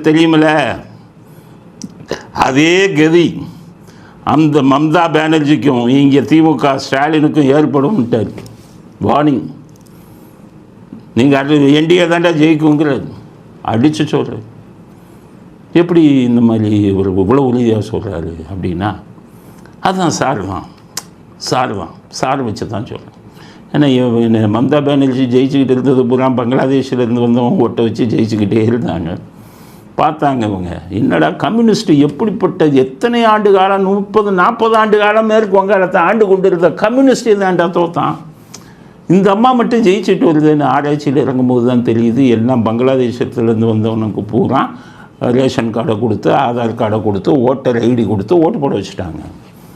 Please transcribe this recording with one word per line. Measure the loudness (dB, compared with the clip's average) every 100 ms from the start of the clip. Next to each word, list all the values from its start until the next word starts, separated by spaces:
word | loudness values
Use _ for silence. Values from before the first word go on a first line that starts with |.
| 2
தெரியுமில்ல, | 2 4 4 2 2 -2 -6 -12 -20 -20 -20 -20 -20 -20 -20 -20 -20 -20 -18 -14 -14 -10 -4 -2
அதே | 2 2 2 2 2
கதி | 2 4 2 -2 -12 -16 -20 -20 -20 -20 -20 -12 -2
அந்த | 2 2 2 2
மம்தா | 2 2 0 2
பானர்ஜிக்கும் | 0 2 0 2 0 0 0 2 2
இங்க | 4 2 2
தி | 4 4
மு | 2
க | 0 -2
ஸ்டாலினுக்கும் | -2 -2 0 0 0 2 2 2
ஏற்படும்ட்டாரு." | 2 0 0 0 -2 -2 -4 -8 -18 -20 -20 -20 -20 -6 -2
வார்னிங். | 0 2 0 -4 -14 -20 -20 -20 -20 -20 -20 -20 -20 -20 -20 -20 -20 -20 -20 -8 0
"நீங்க | 2 2
அது | 2 2 4 4
என் | 4
டி | 2
ஏ | 2
தாண்டா | 2 0 2
ஜெயிக்குங்கிறாரு." | 2 2 2 2 0 -2 -6 -16 -20 -20 -20 -14 -4
அடிச்சு | 0 0 0 -2
சொல்றாரு. | -4 -4 -8 -16 -20 -20 -20 -20 -20 -20 -20 -20 -20 -20 -20 -2 0
எப்படி | 2 4 4 4 2
இந்த | 2 2
மாதிரி | 2 0 2 2 0
ஒரு | 0 0
இவ்வளவு | 2 2 2
உறுதியா | 0 0 0 -2
சொல்றாரு | -6 -6 -8 -10 -12 -14
அப்படின்னா, | -10 -8 -4 -6 -8 -14 -20 -20 -20 -20 -20 -20 -8 -4
அதுதான் | -2 -2 -2
சார் | -4 -4 -6
தான், | -8 -12 -20 -18 -18 -18 -20 -20 -14 -6
சார் | -4 -2 -6
தான், | -10 -16 -18 -8
சார் | -4 -4 -4
வச்சு | -8 -8 -8
தான் | -10
சொல்றேன். | -14 -18 -20 -20 -20 -20 -20 -12
ஏன்னா | -2 0 2
இவ-, | 0 0 0
என்ன | 2 0 0
மம்தா | 0 0 0
பானர்ஜி | 0 0 0 0
ஜெயிச்சுக்கிட்டு | 2 2 0 0 0
இருந்தது | 0 2 2
பூரா | 2 0 0
பங்களாதேஷ்ல | -2 0 0 -2 -2 -2 -2
இருந்து | 0 0
வந்தவன் | 2 2 0 0
ஓட்டை | 0 -2
வச்சு | -2 -2
ஜெயிச்சுக்கிட்டே | 0 -2 0 0 0 0
இருந்தாங்க. | 0 -2 -6 -6 -10 -14 -20 -20 -20 -20 -20 -18 -6
பார்த்தாங்க | -4 -2 -2 -2 -4
இவங்க, | -4 -8 -12 -8 -4
என்னடா | -2 0 -2 -2
கம்யூனிஸ்ட் | -4 0 2 0 0 2 2
எப்படிப்பட்ட, | 0 -4 -2 -4 0 0 2
எத்தனை | 0 -2 -2 0 2
ஆண்டு | 2 2
காலம், | 2 2 0
முப்பது, | 0 -2 -2 -2 0
நாற்பது | 0 0 2 0 2
ஆண்டு | 2 2
காலம் | 2 2 2
மேற்கு | 2 2 2
வங்காளத்தை | 2 2 2 0
ஆண்டு | 2 2 2
கொண்டிருந்த | 2 2 2 0 2
கம்யூனிஸ்ட் | 0 2 2 2 0 0
தாண்டா | 0 0 0 0
தோத்தான். | -2 -2 -4 -4 -10 -20 -20 -20 -20 -20 -20 -12 0 2
இந்த | 4 2
அம்மா | 2
மட்டும் | 2 0 2 2
ஜெயிச்சுட்டு | 0 0 0 2
வருதுன்னு | 2 2 2 0 0
ஆராய்ச்சியில் | -2 -2 -2 0 0
இறங்கும்போது | 0 0 2 2
தான் | 0 0
தெரியுது, | 0 0 2 2 2
எல்லாம் | 2 0 0
பங்களாதேசத்துலேருந்து | 0 0 0 -2 -4 -6 -2 0 0 0
வந்தவனுக்கு | 0 -2 -2 -4 -6
பூரா | -4 -2 0 -2 -4 -8 -20 -20 -20 -8
ரேஷன் | -2 0 0 -2 -4 -4
கார்டை | -2 -2
கொடுத்து, | -2 -2 0
ஆதார் | 0 0 -2 -4 -4
கார்டை | -2 -2 -2
கொடுத்து, | -2 0 0 2
ஓட்டர் | 0 -2 0
ஐ | 0
டி | 0 -2
கொடுத்து | -2 0 2
ஓட்டு | 2 0
போட | -4 -4
வச்சுட்டாங்க. | -8 -10 -12 -12 -14 -18 -20 -20 -20